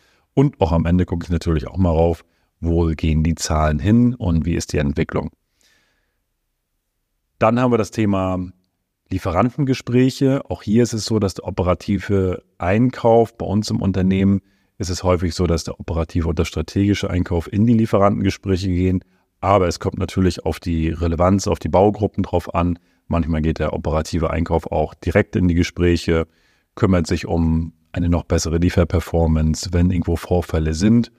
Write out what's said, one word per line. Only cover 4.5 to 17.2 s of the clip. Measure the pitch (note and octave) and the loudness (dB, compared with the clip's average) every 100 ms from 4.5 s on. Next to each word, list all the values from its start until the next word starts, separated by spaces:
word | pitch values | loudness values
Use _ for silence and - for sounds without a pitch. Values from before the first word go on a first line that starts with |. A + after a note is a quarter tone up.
ist | E2 - | -4 -2
die | - | -2
Entwicklung. | C#2+ E2 D#2+ - D2 _ _ _ _ _ _ _ _ _ _ _ _ _ _ _ _ _ _ _ _ - | -2 -2 -2 -4 -6 _ _ _ _ _ _ _ _ _ _ _ _ _ _ _ _ _ _ _ _ 0
Dann | A2 A#2+ | 2 2
haben | B2+ | 2
wir | A2+ | 2
das | G2+ | 0
Thema | - G#2+ G2 F#2 F#2 F2 - _ _ _ _ - | -2 0 0 -2 -4 -8 -14 _ _ _ _ -10
Lieferantengespräche. | F#2+ G2 F2 A#2+ - C3 B2 - B2 C3 - C3+ C#3 - | -6 -2 0 0 0 -2 -2 0 2 2 2 0 0 -4
Auch | - | -10
hier | - A2 | 0 2
ist | A#2+ | 2
es | A2 - | 0 -2
so, | A2 | 0
dass | G2 | 0
der | - - | -4 -8
operative | F#2+ F2+ F2+ - G2 - G2 F#2 F2 _ - | -2 0 0 0 -4 0 0 0 -4 _ -6
Einkauf, | F2 G#2+ B2 - A#2 A2+ A2+ - | -2 2 2 2 4 4 4 -2
bei | F2 | -4
uns | G#2 G#2 | -2 -2
im | G#2+ | -2
Unternehmen | G2 F#2+ F#2 F#2+ G2 G2 _ _ _ - | 0 0 2 2 2 0 _ _ _ -12
ist | F#2 | -8
es | F2+ | -4
häufig | F#2 F2+ F2+ - | 0 0 0 -2
so, | F2 | 0
dass | E2 - | 0 -4
der | - | -12
operative | - E2 D#2+ F2+ E2 | -6 -6 -4 -2 -2
und | D#2+ | -2
der | E2 | -4
strategische | - D#2 G2 G2+ F#2+ F#2+ | -4 -4 0 0 0 -2
Einkauf | F2+ | -2